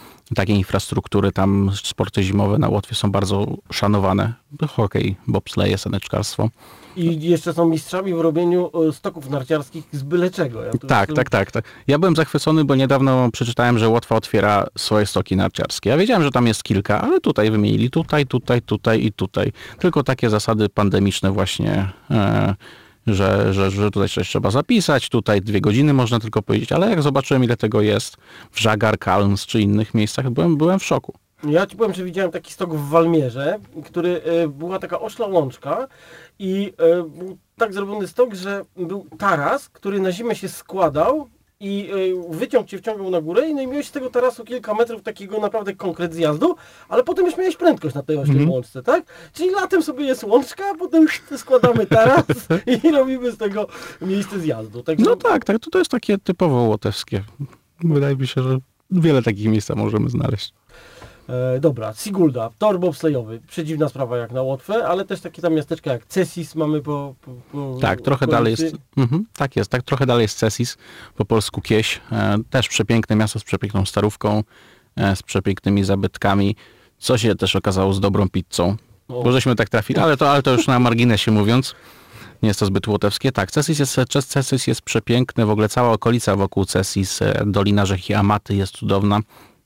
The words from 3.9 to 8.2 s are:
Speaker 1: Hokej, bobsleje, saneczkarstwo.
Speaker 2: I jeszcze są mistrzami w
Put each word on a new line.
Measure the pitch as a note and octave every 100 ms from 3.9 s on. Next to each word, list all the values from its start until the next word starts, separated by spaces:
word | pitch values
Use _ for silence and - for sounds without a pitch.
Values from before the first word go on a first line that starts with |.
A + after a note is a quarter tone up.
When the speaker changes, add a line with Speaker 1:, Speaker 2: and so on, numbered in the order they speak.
| G#2 F#2+ G2 G2+ A#2 _ D3 D3+
Speaker 1:
Hokej, | - G#2+ - G2+ G2 -
bobsleje, | G#2 - - F#2+ G2
saneczkarstwo. | - G2 - G#2 G#2+ - G#2+ - - - - -
Speaker 2:
I | E3 D#3+ D#3+
jeszcze | E3 E3+
są | E3 E3+
mistrzami | D#3+ - F3+ F#3+
w | E3+